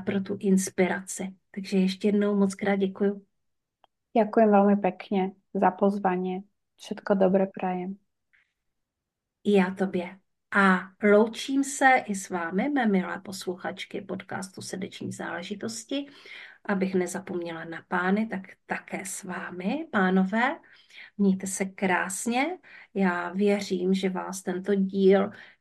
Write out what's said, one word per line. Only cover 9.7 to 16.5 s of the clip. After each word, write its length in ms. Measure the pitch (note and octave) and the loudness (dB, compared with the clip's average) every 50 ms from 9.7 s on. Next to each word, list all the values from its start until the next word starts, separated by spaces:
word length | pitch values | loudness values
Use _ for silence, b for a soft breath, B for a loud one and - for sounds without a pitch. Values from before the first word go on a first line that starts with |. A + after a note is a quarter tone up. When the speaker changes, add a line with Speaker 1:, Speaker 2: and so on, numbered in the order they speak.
Speaker 1:
tobě. 480 | F#3+ - F#3+ F#3 - F3+ F3 F#3 - - _ _ _ _ _ - | 0 -2 -2 -2 -2 -4 -4 -6 -12 -18 _ _ _ _ _ -2
A 300 | - G3+ G3 F#3+ F#3 F3+ - - - - G#3+ | 2 4 6 6 4 4 0 -6 -8 0 4
loučím 640 | G#3 G3+ G#3 A3 A3 A3+ - - - C4+ C#4 C4+ | 6 6 6 6 4 0 -8 -6 -2 0 0 0
se 400 | C4+ - - C#4+ C4 C4 B3+ - | -2 0 2 4 6 6 4 2
i 80 | - G3 | 0 -6
s 160 | F#3+ - - | -6 -6 -6
vámi, 380 | F#3 F3 E3+ E3 F3+ G3 B3 D4 | -6 -4 -4 -2 -2 -2 -2 0
mé 180 | D4 C4+ A#3 | 0 2 2
milé 340 | G#3+ G3 F3+ F3 F3 E3+ F#3 | 4 2 2 2 0 -6 -8
posluchačky 800 | - G3+ F#3+ - - F#3 F3+ F#3 - F3 F#3 - - - - - | -10 -12 -12 -10 -8 -8 -8 -6 -6 -8 -8 -8 -12 -12 -12 -12
podcastu 600 | G3 - G3 F#3+ - - - - F#3+ F#3+ - G#3+ - | -10 -8 -10 -10 -10 -10 -10 -10 -10 -10 -12 -14 -14
Srdeční 500 | - - F#3+ F#3+ - - - G3 F#3 F#3+ | -10 -10 -8 -8 -10 -10 -10 -10 -10 -10
záležitosti. 960 | - E3 E3 E3 E3+ F3+ G3+ G#3 G3 A3+ A3+ A3 - - - C#4 C#4+ C#4+ B B B B B B B B B | -8 -10 -8 -8 -8 -8 -10 -10 -10 -10 -10 -10 -10 -10 -8 -8 -8 -8 B B B B B B B B B